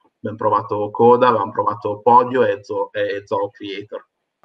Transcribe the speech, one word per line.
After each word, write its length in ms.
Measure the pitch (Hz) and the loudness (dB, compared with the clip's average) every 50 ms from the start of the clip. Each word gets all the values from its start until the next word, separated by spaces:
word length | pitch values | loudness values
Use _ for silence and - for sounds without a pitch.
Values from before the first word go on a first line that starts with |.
| _ _ _ _ | _ _ _ _
abbiamo 180 | - 113 120 | -10 -10 -8
provato 520 | 113 113 107 104 104 104 - 107 104 104 104 | -4 -2 0 0 0 -2 -4 -4 -4 -4 -6
Coda, 380 | - - 117 120 120 120 127 | 0 4 6 6 6 6 4
abbiamo 240 | 123 113 107 101 107 | 2 2 2 -2 -4
provato 480 | - - 104 104 107 107 - 104 104 - | -4 -4 -4 -4 -4 -4 -6 -8 -8 -2
Podio 460 | - 120 120 123 123 123 127 131 117 | 2 4 6 6 4 4 0 0 0
e 180 | 104 101 104 - | 0 0 -4 -8
Zo-, 300 | - 107 98 98 - - | -10 -8 -6 -6 -6 -4
e 300 | 107 104 101 98 101 98 | -6 -4 -4 -4 -8 -6
Zoho 240 | _ 107 98 101 101 | _ -4 -4 -4 -6
Creator. 560 | - - 104 101 95 101 104 - - - - _ _ _ _ _ _ _ | -8 -14 -14 -12 -12 -12 -12 -12 -14 -16 -16 _ _ _ _ _ _ _